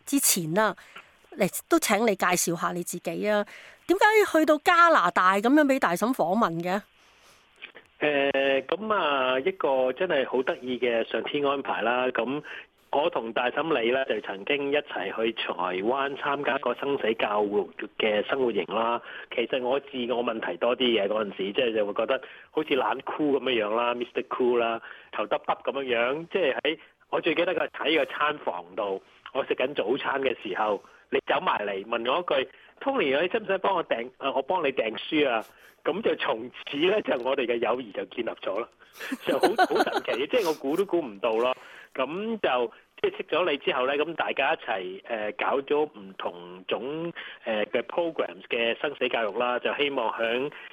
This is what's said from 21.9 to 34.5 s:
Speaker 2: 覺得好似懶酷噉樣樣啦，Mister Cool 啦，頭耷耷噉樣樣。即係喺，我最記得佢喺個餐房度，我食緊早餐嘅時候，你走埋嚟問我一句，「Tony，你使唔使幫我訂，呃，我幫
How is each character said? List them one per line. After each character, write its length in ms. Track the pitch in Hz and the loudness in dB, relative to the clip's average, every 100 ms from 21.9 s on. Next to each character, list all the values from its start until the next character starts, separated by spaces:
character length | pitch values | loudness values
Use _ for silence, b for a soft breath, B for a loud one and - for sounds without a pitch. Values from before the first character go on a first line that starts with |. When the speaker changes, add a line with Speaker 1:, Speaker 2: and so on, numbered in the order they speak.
Speaker 2:
覺 140 | 101 113 | 0 0
得 160 | 131 B B B | -2 B B B
好 120 | 156 | -4
似 60 | 151 | 0
懶 300 | 135 113 123 | 0 0 -2
酷 340 | - - 147 135 | -4 -2 0 2
噉 40 | |
樣 240 | 127 120 104 | 2 0 0
樣 100 | 113 | 0
啦， 180 | 120 | 0
Mister 280 | 120 120 127 123 | -2 -4 -6 -4
Cool 280 | - 123 120 | 0 2 4
啦， 220 | 117 113 B B B | 2 -2 B B B
頭 140 | - 104 | -6 -4
耷 120 | - - | -2 -2
耷 80 | 160 | -4
噉 100 | - | -2
樣 260 | 135 131 117 | -4 0 0
樣。 280 | 120 151 170 | 2 -2 -2
即 60 | 196 | 0
係 160 | 147 117 | 2 0
喺， 160 | 151 160 b b b | -2 -4 b b b
我 100 | 135 | -2
最 140 | 175 | 0
記 100 | 151 | 2
得 100 | 180 | 0
佢 140 | 156 139 | 0 -4
喺 300 | - - 156 | -4 0 2
個 60 | 131 | 0
餐 320 | - 151 151 | 0 -2 -2
房 260 | 123 87 87 | -6 -6 -8
度， 280 | 95 101 95 - B B | -6 -4 -4 -8 B B
我 100 | 131 | -4
食 100 | 127 | -2
緊 200 | - 131 | 0 -2
早 200 | 147 104 131 | -2 0 0
餐 240 | - 135 | 0 0
嘅 120 | 135 - | -2 -2
時 140 | 107 87 | -6 -2
候， 260 | 107 98 b b b | -2 -2 b b b
你 100 | 135 - | -2 0
走 120 | 147 | -2
埋 280 | - 110 104 | 0 -2 -2
嚟 180 | 98 | -6
問 260 | 107 117 117 | -4 -4 0
我 100 | 160 | 0
一 240 | 175 143 | 0 0
句， 60 | 127 b b b | -2 b b b
「Tony， 400 | 269 269 147 139 | -2 0 2 2
你 80 | 185 | 0
使 100 | 233 | -2
唔 60 | |
使 140 | 196 190 | -2 -2
幫 160 | 202 185 | 0 0
我 80 | |
訂， 240 | 160 120 123 - | 0 -4 -4 -6
呃， 160 | 135 | -2
我 80 | 127 | -2
幫 240 | 139 | 0